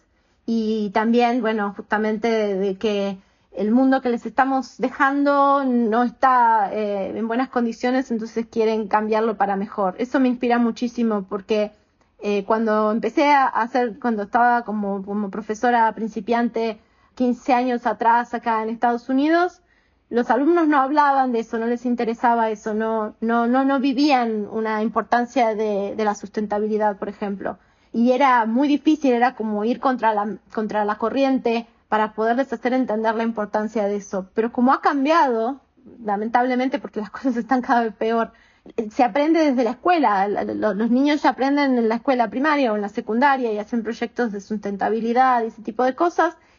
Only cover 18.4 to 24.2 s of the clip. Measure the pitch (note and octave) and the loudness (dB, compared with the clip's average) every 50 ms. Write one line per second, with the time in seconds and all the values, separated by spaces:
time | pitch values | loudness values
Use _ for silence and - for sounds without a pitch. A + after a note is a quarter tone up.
18.4 | - A#3+ A3+ A3 A3 A3 A3+ A3+ - A#3+ A#3+ A#3+ A#3+ - C4 C4 C#4 D#4 E4 E4+ | -4 -2 -2 -2 -2 -4 -4 -2 0 0 0 0 -2 -2 0 0 2 2 2 2
19.4 | F4 F4+ - _ _ _ _ _ _ _ _ _ _ - - A#3 A#3+ A#3+ B3 B3+ | 2 0 -4 _ _ _ _ _ _ _ _ _ _ -4 -2 -2 0 2 2 2
20.4 | C#4+ D#4+ E4+ F4 E4 D4+ D4+ C#4+ C4 C4+ D4+ D4 D4 C#4+ C#4 C4+ C4 B3+ A#3+ A3+ | 4 2 2 4 4 2 4 2 2 2 2 2 4 4 4 2 2 0 0 -4
21.4 | A3+ A3+ - A3+ A3+ A#3 A#3+ A#3+ A#3+ B3+ A#3+ A#3 A#3+ A3 A#3 A#3 - A#3+ A#3 A#3 | -4 -4 -6 -4 -4 -2 -4 -4 -2 -4 -2 -2 -2 -4 -4 0 0 2 2 2
22.4 | A3+ A3 A3 G#3+ - A3 G#3+ G#3+ A3 A3 A3+ A3 G#3+ G#3+ G#3+ - - A3+ A#3 A#3 | 0 -2 -2 -6 -6 -6 -4 -4 -2 -2 -2 -4 -4 -6 -8 -6 -4 -2 0 0
23.4 | A#3 A#3 A#3+ C4 C4+ C4+ C#4 C#4 A#3 C#4 C4 A3+ C#4+ D4+ C#4 B3+ | 0 2 2 2 2 2 0 0 0 0 0 2 2 2 2 2